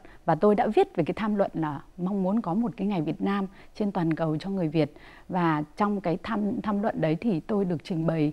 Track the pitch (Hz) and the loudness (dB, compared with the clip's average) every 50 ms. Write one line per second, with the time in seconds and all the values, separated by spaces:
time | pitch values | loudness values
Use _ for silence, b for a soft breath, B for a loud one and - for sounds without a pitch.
0 | B B B B - - 160 156 - 208 208 202 - 220 214 359 392 392 - 180 | B B B B 0 0 2 4 6 6 6 4 2 2 4 4 2 2 2 0
1 | 156 156 175 - 214 214 208 202 190 - - 165 160 151 143 135 - - - - | 0 0 -2 -2 -2 0 0 0 0 0 0 -2 -2 -2 -4 -6 -10 -12 -8 -6
2 | 175 185 208 196 185 180 202 240 - 175 165 220 240 214 143 - 190 202 208 175 | -4 -2 0 0 0 0 0 0 0 -2 -2 -2 -2 -2 -4 -4 -2 -2 0 0
3 | 151 156 - - 190 196 196 202 196 185 B B B B - - 214 202 196 190 | -2 -2 -2 -2 -2 0 0 0 -2 -4 B B B B -6 -4 -4 -2 0 0
4 | 165 165 160 151 165 160 156 151 - 190 196 190 175 156 147 165 151 - B B | 0 0 0 0 0 0 -2 -2 -4 -4 -2 -2 -2 0 2 2 2 2 B B
5 | B B B B B - 175 180 175 165 156 151 151 - - - 208 208 208 196 | B B B B B -4 -2 0 2 2 2 0 -2 -4 -2 0 0 0 0 0
6 | - 175 160 - - - 226 208 208 202 247 208 - 220 208 202 202 226 - 254 | -2 -2 -2 -2 -2 -4 -2 -2 0 -2 -2 -2 -2 -2 -2 -2 -2 -2 0 0
7 | 165 160 156 160 - 240 190 156 - - 220 202 202 180 175 139 - - 190 160 | 0 0 0 0 0 0 0 0 -2 -2 -2 0 0 0 -2 -4 -4 -4 -4 -2
8 | 160 165 165 160 147 151 | 0 0 0 2 0 0